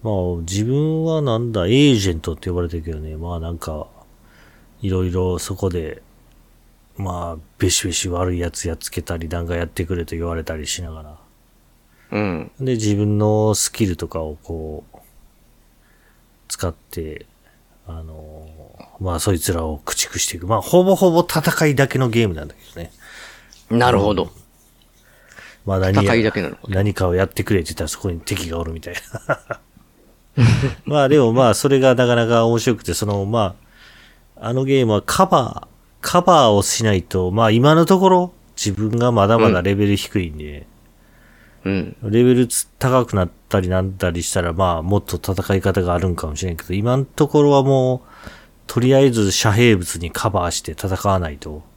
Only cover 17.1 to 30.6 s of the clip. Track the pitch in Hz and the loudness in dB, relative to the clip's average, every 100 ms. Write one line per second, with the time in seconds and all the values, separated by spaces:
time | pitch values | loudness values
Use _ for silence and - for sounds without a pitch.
17.1 | 78 - _ _ _ _ _ - 82 80 | -12 -18 _ _ _ _ _ -16 -16 -14
18.1 | 78 78 78 80 78 - - - - 92 | -18 -20 -20 -20 -20 -20 -20 -20 -8 -4
19.1 | 82 - 90 - 85 80 76 - - - | -2 0 0 0 -2 -4 -8 -8 -6 -6
20.1 | - - 85 87 110 - 175 185 190 185 | -4 -6 -6 -2 -2 4 4 4 4 4
21.1 | 165 170 160 156 - 156 135 139 131 127 | 4 0 0 -2 2 2 2 0 0 0
22.1 | 113 110 80 73 - - - 170 _ - | 2 0 -2 -12 -18 -20 -16 -16 _ -20
23.1 | - - - _ - _ 117 123 110 101 | -20 -20 -20 _ -20 _ 0 2 2 2
24.1 | 95 85 - _ _ _ _ _ _ _ | 0 -4 -8 _ _ _ _ _ _ _
25.1 | _ _ - - - 104 95 92 101 101 | _ _ -20 -20 -14 -4 0 2 2 2
26.1 | 117 110 107 82 - - 95 104 98 92 | 2 2 -2 -6 -8 -4 -2 0 0 0
27.1 | 90 95 - 98 98 80 - 80 - 98 | 2 0 -2 -2 -2 -2 -8 -8 -6 -8
28.1 | 85 - - 87 82 82 80 87 87 - | -8 -6 -8 -6 -8 -8 -10 -12 -14 -14
29.1 | - - 135 _ - _ _ _ _ _ | -16 -6 -8 _ -14 _ _ _ _ _
30.1 | _ _ - 117 110 | _ _ 2 4 4